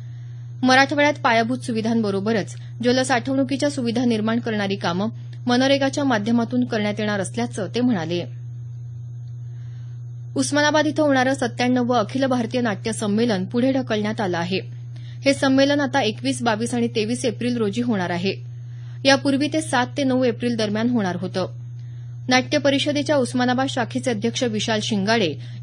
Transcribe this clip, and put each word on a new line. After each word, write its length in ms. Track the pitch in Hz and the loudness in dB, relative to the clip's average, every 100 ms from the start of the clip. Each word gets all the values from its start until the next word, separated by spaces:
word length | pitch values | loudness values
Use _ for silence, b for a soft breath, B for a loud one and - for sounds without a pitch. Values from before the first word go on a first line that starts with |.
| B B B B B - | B B B B B 2
मराठवाड्यात 500 | 254 254 269 294 294 294 | 6 6 6 4 2 2
पायाभूत 340 | 254 226 226 254 | 2 2 2 -2
सुविधांबरोबरच 1000 | - 226 220 233 214 196 202 220 170 - B - | -2 -2 0 0 0 0 0 0 -2 -10 B -2
जलसाठवणुकीच्या 880 | 240 254 254 247 - 269 269 277 294 | 2 2 2 0 2 0 0 2 0
सुविधा 360 | 285 233 220 247 | 0 -2 2 2
निर्माण 340 | 226 220 226 | 2 2 0
करणारी 360 | 226 214 202 196 | 0 -2 -2 0
कामं 340 | 185 170 214 B B B - | -2 0 -2 B B B 0
मनरेगाच्या 560 | 247 269 277 269 285 | 4 4 4 2 0
माध्यमातून 600 | 277 226 202 240 226 247 240 | 0 0 2 0 2 0 0
करण्यात 280 | 220 208 208 | 0 0 -2
येणार 200 | 214 208 | -2 -2
असल्याचं 480 | 185 - 233 - 180 233 | -2 -4 -4 -4 -4 0
ते 60 | |
म्हणाले. 420 | 247 208 160 175 165 - - - - - - - - - - - B B B B B B - - - - | 2 0 0 -2 -4 -10 -10 -10 -12 -12 -12 -12 -12 -12 -12 -12 B B B B B B -12 -12 -6 -2
उस्मानाबाद 520 | 262 285 294 302 302 | 0 4 4 4 2
इथं 160 | 311 | 4
होणारं 300 | 302 262 254 | 4 4 4
सत्त्याण्णव 600 | 269 247 - 247 254 240 | 2 -2 0 2 2 4
अखिल 320 | 247 202 269 269 | 2 2 0 2
भारतीय 360 | 254 226 247 | 2 0 0
नाट्य 300 | 240 190 226 | 0 -2 -4
संमेलन 540 | 220 214 202 240 196 190 | -2 0 2 2 0 0
पुढे 260 | 240 262 | 2 2
ढकलण्यात 500 | 269 240 220 208 220 | 2 0 0 0 0
आलं 160 | 202 175 | 0 0
आहे. 220 | 175 190 - B B B B B 269 | -2 -2 -4 B B B B B 0
हे 80 | |
संमेलन 460 | 277 277 269 277 285 | 2 4 4 4 4
आता 220 | 269 277 | 2 2
एकवीस, 400 | 214 208 262 247 | 0 -2 -4 0
बावीस 320 | 233 214 233 | 0 0 0
आणि 140 | 240 233 | 0 0
तेवीस 380 | 233 214 240 262 | 0 0 0 -2
एप्रिल 320 | 202 233 240 | 0 -2 0
रोजी 240 | 214 208 | 0 0
होणार 280 | 240 208 175 | 0 0 0
आहे. 260 | 175 190 - - B B B B B 269 | 0 -2 -4 -8 B B B B B 2
यापूर्वी 420 | 269 277 269 294 | 4 2 0 0
ते 80 | 311 | -2
सात 260 | 311 254 247 - | 0 0 0 -2
ते 60 | |
नऊ 200 | 269 254 | 0 2
एप्रिल 320 | 254 226 240 233 | 2 0 -2 0
दरम्यान 340 | 214 208 233 | 0 0 0
होणार 260 | 240 180 175 | 2 0 -2
होतं. 320 | 180 190 175 - - - B B B B - | -4 -4 -4 -6 -12 -12 B B B B 2
नाट्य 300 | 254 254 302 | 2 4 2
परिषदेच्या 580 | 277 277 294 294 285 294 | 2 2 2 0 2 2
उस्मानाबाद 520 | 240 254 247 247 269 | 2 2 2 2 0
शाखेचे 400 | 269 233 254 247 | 0 -2 -2 -2
अध्यक्ष 340 | 214 233 226 | 0 -2 0
विशाल 360 | 247 214 202 220 | -2 0 0 0
शिंगाडे 500 | 214 208 196 233 175 123 B B | 0 0 2 2 2 -2 B B